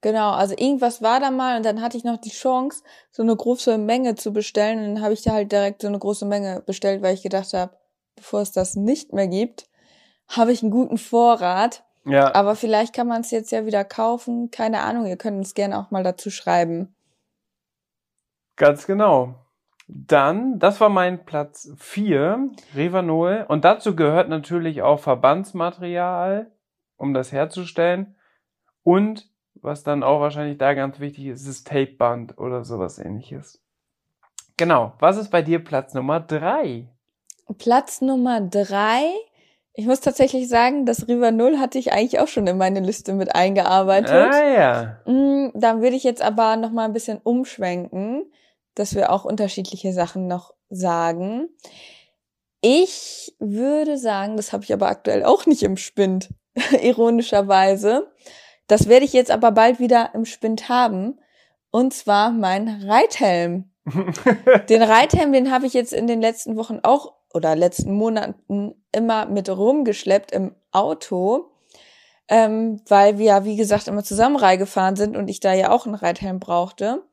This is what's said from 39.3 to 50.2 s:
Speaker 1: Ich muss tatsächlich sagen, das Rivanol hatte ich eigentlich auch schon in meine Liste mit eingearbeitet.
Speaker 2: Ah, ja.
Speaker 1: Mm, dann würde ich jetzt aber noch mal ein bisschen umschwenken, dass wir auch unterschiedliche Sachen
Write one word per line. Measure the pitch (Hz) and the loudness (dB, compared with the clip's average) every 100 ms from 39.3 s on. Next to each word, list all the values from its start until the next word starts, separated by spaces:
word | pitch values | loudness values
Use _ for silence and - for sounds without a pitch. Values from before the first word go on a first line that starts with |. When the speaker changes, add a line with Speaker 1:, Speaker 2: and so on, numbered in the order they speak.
| _ _ _ _ | _ _ _ _
Speaker 1:
Ich | - 220 | -8 -2
muss | 269 | 0
tatsächlich | 294 - 269 262 247 | 0 2 0 0 0
sagen, | 240 240 285 247 | 2 2 2 -2
das | 233 - | -2 -2
Rivanol | 240 240 226 240 302 | 0 2 4 2 2
hatte | 254 269 | -2 -4
ich | 247 | -2
eigentlich | 202 240 - | 0 0 0
auch | 311 | 0
schon | - 196 | 0 -2
in | 185 | 0
meine | 190 190 | 0 0
Liste | 185 214 - | -2 -4 -4
mit | 196 190 | -4 -2
eingearbeitet. | - 185 196 180 190 190 196 233 | 0 2 2 2 2 4 2 4
Speaker 2:
Ah, | 160 226 285 294 | 4 6 4 4
ja. | 247 143 120 113 113 - | 6 4 4 -2 -10 -2
Speaker 1:
Mm, | 254 277 277 277 220 | 2 2 2 -2 0
dann | 226 226 | 0 2
würde | 240 262 | 0 0
ich | |
jetzt | 262 240 | -2 -2
aber | - 214 220 220 | -2 0 0 0
noch | 226 | -2
mal | 226 220 | -4 -4
ein | |
bisschen | 220 226 214 | -4 -6 -6
umschwenken, | - 240 254 - 185 175 175 185 202 262 381 _ _ _ _ - | -2 -2 -2 -6 -6 -4 -8 -8 -8 -8 -10 _ _ _ _ -8
dass | 208 202 | -6 -2
wir | - | 0
auch | 196 - | 0 -2
unterschiedliche | 214 202 196 185 185 190 | -4 -4 -6 -10 -8 -6
Sachen | 180 170 180 | -4 -4 -6